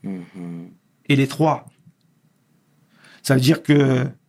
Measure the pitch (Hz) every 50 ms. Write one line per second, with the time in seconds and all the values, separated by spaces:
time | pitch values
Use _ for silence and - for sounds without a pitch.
0 | - 98 95 92 87 85 _ 95 87 87 85 85 85 90 - _ _ _ _ _
1 | _ - 143 135 139 135 - - 160 156 147 - - - _ _ _ - _ _
2 | _ _ _ _ _ _ _ _ _ _ _ _ _ _ _ _ _ _ _ _
3 | _ - - - _ - 135 131 127 135 160 - - - 147 143 139 135 131 127
4 | 127 131 - _ _